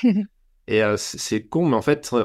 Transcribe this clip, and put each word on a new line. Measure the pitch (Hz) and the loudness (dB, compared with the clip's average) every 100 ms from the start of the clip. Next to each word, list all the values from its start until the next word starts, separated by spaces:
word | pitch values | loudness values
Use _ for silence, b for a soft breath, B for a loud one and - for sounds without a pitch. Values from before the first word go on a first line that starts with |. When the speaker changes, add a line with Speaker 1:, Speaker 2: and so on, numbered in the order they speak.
Speaker 1:
<laughs> | 240 196 208 _ _ _ - | 0 2 -2 _ _ _ -2
Speaker 2:
Et, | 107 | 0
euh, | 107 104 | 2 0
c-, | - - | -4 -10
c'est | - 107 - | -4 -4 -2
con, | 160 170 | 0 2
mais | 113 | 2
en | |
fait, | - 147 - 120 | 2 -2 0 -2